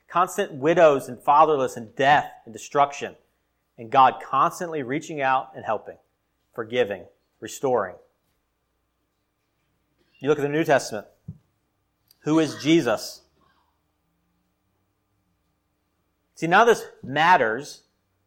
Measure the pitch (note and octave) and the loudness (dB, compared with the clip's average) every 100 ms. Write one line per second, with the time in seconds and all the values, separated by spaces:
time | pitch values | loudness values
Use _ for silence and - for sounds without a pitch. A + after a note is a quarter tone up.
0 | - E3+ F3+ - G3 D3+ C#3+ E3+ D#3+ C#3 | -6 -2 -2 -2 -6 -2 0 6 6 4
1 | B2+ B2 - D3 D#3 D3 B2 B2 A2 - | -2 -6 2 4 4 2 -2 -6 -10 -2
2 | C3+ C#3+ - - - G#2+ - C#3+ C#3+ - | 2 2 0 -12 -20 -18 -4 0 0 -2
3 | A2 E2 _ _ _ _ _ - A2+ C3+ | -12 -14 _ _ _ _ _ -20 -2 4
4 | C3 - - C3+ E3 - F3 D#3+ A#2+ C#3+ | 4 2 -4 -2 -2 -4 -10 -8 -6 -8
5 | D#3+ D3+ C3 C3 - C#3 A2 G#2+ - F2 | -8 -4 -2 -2 -4 -10 -6 -6 -8 -20
6 | _ _ _ _ _ - A2 B2 G#2+ F#2+ | _ _ _ _ _ -14 -6 -2 -2 -4
7 | - _ _ _ A2+ - C3+ B2 F#2+ F2 | -14 _ _ _ -18 -6 -2 -2 -2 -10
8 | _ _ _ _ _ _ _ _ _ _ | _ _ _ _ _ _ _ _ _ _
9 | _ _ _ _ _ _ _ _ _ _ | _ _ _ _ _ _ _ _ _ _
10 | _ _ C3+ D3 C#3+ D3 D#3+ C3+ - G#2+ | _ _ -2 -2 -2 -2 2 0 0 -10
11 | - _ - - _ _ _ _ _ _ | -12 _ -20 -20 _ _ _ _ _ _
12 | _ _ D3 D#3+ D3+ A#2 C3+ E3 A#2+ G#2 | _ _ -2 0 0 -2 2 2 2 -2
13 | - - _ _ _ _ _ _ _ _ | -6 -18 _ _ _ _ _ _ _ _
14 | _ _ _ _ _ _ _ _ _ _ | _ _ _ _ _ _ _ _ _ _
15 | _ _ _ _ _ _ _ _ _ _ | _ _ _ _ _ _ _ _ _ _
16 | _ _ _ - E3 F#3 A#3 G#3 - - | _ _ _ -8 2 4 4 2 -2 -16
17 | - C#3+ E3 F3+ A#2 A#2 D3 - _ _ | -6 0 4 4 2 -2 -10 -20 _ _
18 | _ _ | _ _